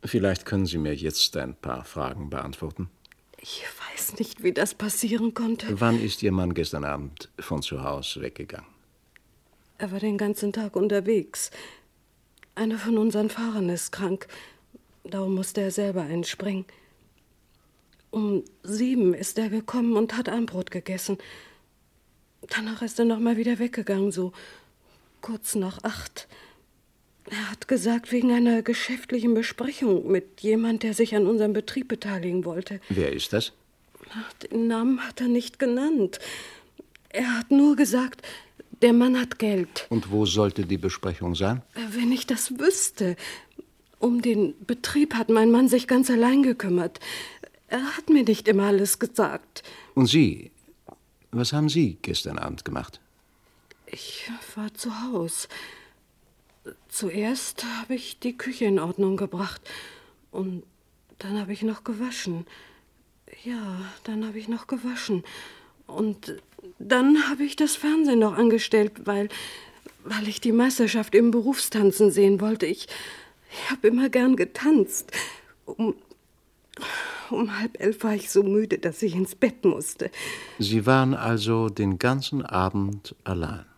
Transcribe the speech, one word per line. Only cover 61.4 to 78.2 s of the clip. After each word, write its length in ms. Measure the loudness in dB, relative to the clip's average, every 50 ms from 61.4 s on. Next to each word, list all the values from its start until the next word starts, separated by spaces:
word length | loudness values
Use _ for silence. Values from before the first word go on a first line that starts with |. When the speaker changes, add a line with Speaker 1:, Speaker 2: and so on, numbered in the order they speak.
Speaker 2:
habe 120 | -4 -6 -6
ich 100 | -4 -4
noch 200 | -4 -4 -4 _
gewaschen. 640 | -8 -6 -6 -6 -6 -6 -8 -6 -6 -6 -6 -8 -12 -16 -20 -20 -20 -20 _ _ _ _ _ _ _ _ _ _ -20 -20 -16 -10
Ja, 380 | -8 -8 -6 -6 -8 -8 -8 -10 -12 -14 -16 _
dann 220 | -8 -6 -6 -6
habe 120 | -6 -8 -10
ich 100 | -6 -6
noch 180 | -8 -8 -6
gewaschen. 580 | -6 -8 -6 -6 -6 -8 -6 -4 -2 -2 -2 -4 -6 -16 -18 -18 -18 -20 -20 -20 -20 _ _ -20
Und 540 | -16 -4 -2 -2 -2 -2 -6 -10 -12 -14 -14 -14 _ _ -20 -20 -20 -18 _
dann 500 | 0 2 4 6 8 8 8 6 6 2
habe 160 | 0 -2 -2
ich 100 | -4 0
das 200 | 0 0 0 0
Fernsehen 420 | 0 0 0 2 4 4 4 6 6
noch 160 | 4 4 4
angestellt, 560 | 4 4 6 6 4 2 2 4 4 4 4 0 -6 -4
weil, 240 | -2 -2 0 -2 -4 -6 -10 -12 -12 -14 -16 -18 -20 -20 -20 _ -20 -20 _ -10
weil 220 | -6 -4 -4 -4 -4
ich 120 | -6 -2
die 120 | 0 2 4
Meisterschaft 640 | 6 4 4 4 2 2 2 2 0 -2 6 6
im 160 | 8 8 8
Berufstanzen 800 | 6 4 2 2 0 0 -2 -2 0 4 6 6 6 8 6 6
sehen 300 | 8 8 6 6 6 4
wollte. 260 | 2 0 0 0 0
Ich, 220 | -2 -2 -4 -6 -14 -12 -14 -14 -14 -16 -18 -20 -20 _ _ _ _
ich 200 | -14 -10 -6 -6
habe 180 | -6 2 4 4
immer 200 | 4 6 2 4
gern 260 | 4 4 6 6 4
getanzt. 760 | 4 2 -2 -2 -2 4 6 6 6 6 4 0 -8 -8 -8 -8 -8 -8 -8 -10 -18 -20 _ -20 _ _
Um, 280 | -16 -6 -2 -2 -2 -2 -4 -8 _ -20 _ _ _ _ _ _ _ _ _ _ _ -18 -14 -12 -8 -8 -8 -8 -8 -10 -12 -10 -6
um 280 | -2 -2 -2 -2 -2 -4
halb 200 | -4 -4 -6 0
elf 220 | 0 0 0 0 -2
war 120 | -2 -2
ich 160 | -2